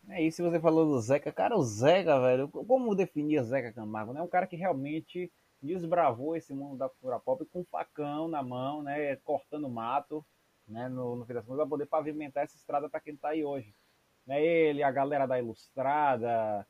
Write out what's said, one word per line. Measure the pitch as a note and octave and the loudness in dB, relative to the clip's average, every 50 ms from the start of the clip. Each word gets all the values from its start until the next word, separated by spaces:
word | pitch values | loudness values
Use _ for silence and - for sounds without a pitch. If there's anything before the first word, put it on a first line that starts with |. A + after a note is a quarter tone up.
| _ - | _ -10
É | - F3+ D#3+ | -4 0 0
isso, | D#3+ D#3+ - F3 | 0 0 0 0
você | E3+ E3 E3+ | 0 0 4
falou | D#3 E3+ D#3+ D#3+ D#3+ | 4 4 6 6 4
do | D#3 D3 B2+ | 4 4 2
Zeca. | A2 A2 C3+ D3 - D#3 - | 2 2 2 2 2 -4 -2
Cara, | - F#3 G#3+ A#3+ | 0 0 2 4
o | G#3 D#3 | 2 2
Zeca, | A#2 G#2 G#2 A#2+ D3 F3 G3 F#3 E3 D3 C3+ | 0 0 4 6 6 6 6 6 4 4 6
velho, | B2+ B2+ B2+ B2+ C3+ | 6 4 4 4 2
como | C#3+ - E3 - G#3 B3+ C4 B3 A#3 G3+ | -2 -4 -10 0 2 2 2 4 2 2
definir | F3+ G3 E3 _ D3+ D3 D3+ D3+ D3 B2 | 2 0 0 _ -4 0 2 2 2 2
Zeca | A2 B2+ C#3 A#2+ A#2 A2 | 0 -2 -2 -2 -4 -8
Camargo, | A#2+ A2 G#2+ G#2+ G#2+ G#2+ G#2+ B2+ | -10 -10 -8 -6 -6 -6 -6 -6
né? | D3 | -8
Um | E3+ F3 | -6 -2
cara | - F3+ F#3 | 0 0 0
que | G3 - | 0 -6
realmente | D#3+ F3+ F#3+ E3 C3+ C3+ C#3+ D3+ D#3+ D3+ _ - F3+ F3+ F3 _ _ _ _ _ _ - | -4 -2 -2 -2 -2 -2 -4 -6 -6 -8 _ -8 -8 -8 -8 _ _ _ _ _ _ -8
desbravou | C#3 F3+ F#3 E3+ E3 E3+ F3 E3 C#3+ A#2 A2+ C3 D3+ E3 | -6 -6 -4 -2 0 2 4 4 2 2 0 -4 -4 -4
esse | D#3+ D#3 _ C#3+ | -4 -6 _ -12
mundo | C#3 C#3 C#3+ C#3 | -10 -10 -10 -8
da | B2+ C3+ C3 | -6 -6 -6
cultura | - _ - C3 B2 A2+ | -8 _ -6 -6 -6 -4
pop | _ - C3 B2+ D#3+ | _ -2 -2 -2 -2
com | D3+ _ F3+ F3+ | -10 _ -10 -10
facão | _ - - - _ _ - D3 C#3+ D3 D3+ D#3+ E3 | _ -8 -8 -8 _ _ -8 -6 -6 -4 -4 -4 -4
na | D#3+ D3 C3+ | -4 -6 -6
mão, | B2 B2+ B2 B2+ C3+ D3 D3+ D3 | -6 -6 -4 -4 -4 -6 -6 -6
né? | C#3 C#3+ D3 D3+ C#3+ C3 - _ | -6 -4 -4 -2 -2 -4 -6 _
Cortando | - D3+ - - _ - D3+ D3+ | -4 -4 -4 -4 _ -10 -8 -6
mato, | C3+ A#2+ A#2 A2+ A#2 B2+ C#3+ C#3+ _ D3+ D#3 D3+ _ _ _ _ _ _ _ _ - | -6 -6 -6 -4 0 0 -2 -2 _ -10 -10 -10 _ _ _ _ _ _ _ _ -14
né? | G#2+ A2+ A#2+ C3 | -10 -8 -8 -8
No, | B2+ B2+ B2+ B2 A#2+ | -6 -6 -6 -6 -6
no | B2 A#2+ | -8 -8
fim | A2+ B2+ | -8 -8
das | A#2+ A2 | -8 -6
contas, | A2+ C3 C#3+ D3+ | -6 -2 -2 0
pra | |
poder | C3+ D3+ C#3 D3 | 0 0 -4 -2
pavimentar | C#3+ - D#3 D3 D3+ D3+ D3+ D3+ C#3+ C3+ C#3+ C#3+ | 0 -2 -2 -2 -2 -6 -6 -8 -6 -2 -4 -4
essa | D3+ - | -4 -6
estrada | _ _ - C#3+ C#3+ D3 | _ _ -4 -2 -2 -2
pra | D3 - D#3 | -2 -8 -10
quem | _ D3+ D3+ | _ -10 -16
tá | C#3 - D3 | -8 -6 -4
aí | D#3 D#3+ D3+ | -2 -2 -2
hoje. | C#3+ C#3+ C#3 A2+ G#2 G#2 _ _ _ _ _ _ _ _ _ _ | -2 -4 -6 -8 -10 -20 _ _ _ _ _ _ _ _ _ _
Né? | - C3+ C#3+ D3+ | -4 0 2 4
Ele, | E3 E3+ E3 D#3+ D#3 D3 C#3+ D3 | 4 6 6 6 4 4 4 2
a | C#3 | 2
galera | B2+ C#3 C3+ C#3+ D3 C#3+ C#3 | 2 2 0 2 2 0 2
da | B2+ C3 B2+ | 2 2 0
Ilustrada, | B2 A2+ A2+ _ - _ _ C3+ B2+ C3 C#3+ D3+ D3+ C#3+ C3 A#2 A2 A#2 A#2 A2+ A2 G#2+ G#2+ G2+ G2 _ | 0 -4 -8 _ -16 _ _ -2 0 0 2 4 4 4 2 2 2 0 2 2 2 0 0 -2 -4 _